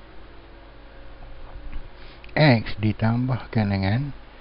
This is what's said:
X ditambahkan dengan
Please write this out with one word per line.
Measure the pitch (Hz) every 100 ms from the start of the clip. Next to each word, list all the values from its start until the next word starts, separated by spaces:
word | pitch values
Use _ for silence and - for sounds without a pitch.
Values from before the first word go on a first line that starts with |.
| - - - - - - - - - - - - - - - - - - - - - - - -
X | 151 117 - -
ditambahkan | 107 101 113 120 127 117 - 117 101
dengan | 98 95 120 143 - - -